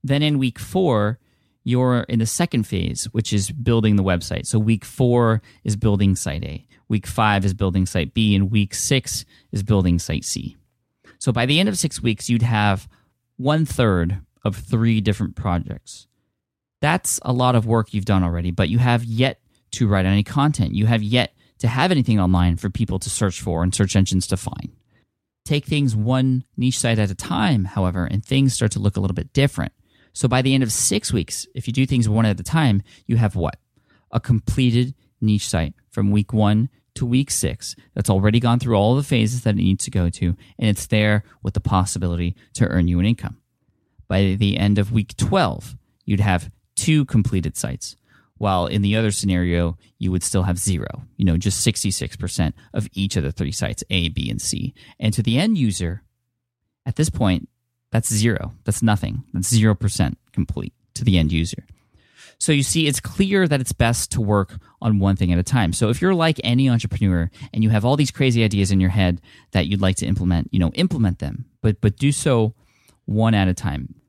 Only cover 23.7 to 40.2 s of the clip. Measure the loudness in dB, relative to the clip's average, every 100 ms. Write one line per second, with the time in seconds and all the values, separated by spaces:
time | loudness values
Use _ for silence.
23.7 | 0 0 2 2 0 -2 -4 -6 -12 -16
24.7 | _ _ _ _ _ _ _ -4 -4 -2
25.7 | 0 0 0 0 0 0 0 -4 -4 -2
26.7 | 0 0 0 0 -4 -6 -2 0 0 0
27.7 | -2 -2 -2 -2 -4 -2 2 2 2 -2
28.7 | 0 -2 -2 -4 -4 -2 0 0 0 -8
29.7 | _ _ _ _ -4 0 2 2 2 0
30.7 | 0 0 -2 -2 -2 -2 -8 -10 -10 -4
31.7 | 0 0 2 2 2 2 0 -2 2 4
32.7 | 2 -2 -16 -2 0 2 0 -4 -6 _
33.7 | _ _ _ _ -6 0 0 2 2 2
34.7 | 2 0 -6 _ _ 0 0 0 -2 -4
35.7 | -6 _ -2 2 2 0 2 2 2 0
36.7 | _ _ -6 -2 0 0 -2 -4 -6 -12
37.7 | -16 _ -4 2 4 4 4 4 2 2
38.7 | 4 4 2 0 0 2 0 0 2 2
39.7 | 0 -2 0 0 0